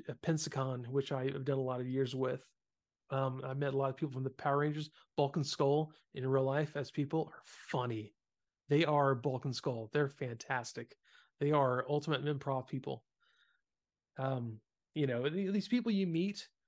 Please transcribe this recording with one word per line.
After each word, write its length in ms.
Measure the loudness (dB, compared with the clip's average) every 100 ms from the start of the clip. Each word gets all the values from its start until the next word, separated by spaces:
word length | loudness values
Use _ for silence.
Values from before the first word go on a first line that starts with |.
| -12
uh, 40 | -4
Pensacon, 640 | 0 0 -2 -2 -2 -4 -2
which 220 | -2 0
I 140 | -2 -2
have 140 | -2
done 140 | -2 0
a 40 |
lot 180 | 0 -2
of 80 | -2
years 260 | 0 0
with. 300 | 0 -2 -2 -10 _ _ _ _ _ -4
Um, 320 | -2 0 -2
I 100 | -6
met 200 | -2 0
a 20 | 2
lot 140 | 0
of 60 | 0
people 160 | -4
from 120 | -2
the 60 | -4
Power 280 | -2 0 2
Rangers, 320 | 2 -2 -8 -14 _ 0
Bulk 200 | 2 2
and 100 | -2
Skull 460 | 2 4 4 0 -8 _
in 120 | -6 2
real 180 | 4
life 320 | 4 2 0 -4
as 140 | -6
people 380 | -2 0 0 -2
are 100 | -8
funny. 720 | -20 -18 -6 -2 -2 -4 -8 _ _ _ _ _ 2
They 160 | 4 6
are 280 | 6 6
Bulk 300 | 4 0 -2
and 100 | -4
Skull. 360 | -4 -4 -4 -2
They're 160 | 0 0
fantastic. 880 | -2 -8 -8 -4 -4 -4 -10 -12 -18 _ -20 _ -2
They 120 | 2
are 320 | 4 4 2 0
ultimate 360 | -2 0 -2
improv 420 | 0 -2 -2 -4 -2
people. 360 | -6 -6 -8 _ _ _ _ _ _ _ _ _ _ _ -4
Um, 420 | -2 -2 -4 -10 _ _ _
you 120 | -2 0
know, 220 | 2 0
th-, 240 | 0 0
these 160 | 0 2
people 240 | 0 2
you 140 | 2 2
meet, 420 | 2 0 -4 -14 _